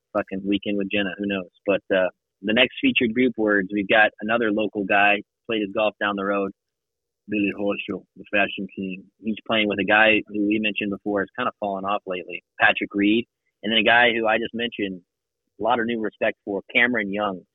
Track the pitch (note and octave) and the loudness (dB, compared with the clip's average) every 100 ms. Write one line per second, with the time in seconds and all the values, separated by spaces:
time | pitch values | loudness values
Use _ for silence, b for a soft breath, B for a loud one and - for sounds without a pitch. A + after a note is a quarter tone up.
0 | _ G#2 G2+ F#2+ G2 G2+ - G2+ G2 G#2 | _ -6 -4 -6 -2 -2 -2 -4 -2 -2
1 | G2+ F2 G2+ G2 F2+ _ - F#2+ - F#2+ | -4 -4 -4 -4 -6 _ -2 -2 2 0
2 | F#2 - _ _ G2 A2+ B2+ - C#3 A#2+ | 0 -4 _ _ -2 2 2 2 0 0
3 | A#2+ A2+ B2+ A#2 G#2+ G#2 F#2+ G#2 F#2+ A2 | 0 2 0 2 2 2 0 -4 2 4
4 | G#2+ - G#2+ A#2 A2 G#2 G#2 G#2+ F#2+ G#2 | 4 2 -2 0 0 0 -2 -4 0 4
5 | G2+ G#2 - _ - A2+ G2+ G#2+ G#2+ - | 4 2 -2 _ -6 -4 -2 0 -2 0
6 | G#2 G2+ G2 G2+ G2 - _ _ _ _ | -2 -2 -2 0 -2 -6 _ _ _ _
7 | _ _ - G#2+ G2+ F#2 G2+ G2 - F#2 | _ _ -6 -2 -2 -2 -4 -4 -6 -10
8 | - - F#2 G#2 G2 - G2 - F#2+ F#2 | -10 -20 -4 -2 0 -4 -10 -8 -8 -8
9 | - _ A2 G#2 - A2+ G#2 G2+ F#2+ G#2+ | -14 _ -8 -8 -2 0 0 0 2 4
10 | A2 G#2+ - G#2 G2+ A2 G#2+ G2+ G#2+ G2 | 6 4 0 -4 0 0 -2 -4 -6 -6
11 | - G2+ F#2 - B2 - G#2 F#2+ F#2+ G#2 | -4 -4 -4 -4 -6 -4 -6 -6 -4 -4
12 | - F#2 E2+ F2 - - A2+ - G2+ G2+ | -4 -10 -8 -14 -16 0 2 2 -2 0
13 | G2+ A2+ - _ _ _ G#2 A2+ G#2+ A#2 | 2 2 0 _ _ _ -2 2 4 6
14 | A#2+ A2+ A2 A2+ A2+ A2+ A#2 - G2+ F#2 | 4 2 2 0 -2 -6 -6 -4 -6 -6
15 | - _ _ _ _ _ G#2+ B2 A2+ A#2 | -14 _ _ _ _ _ -2 0 0 -2
16 | G#2+ - A2 G2+ - G2 - B2+ A#2+ A#2+ | -6 -2 -4 -4 -6 -8 -2 0 2 0
17 | G2+ G2 G#2 F#2 - | -2 -2 -4 -4 -12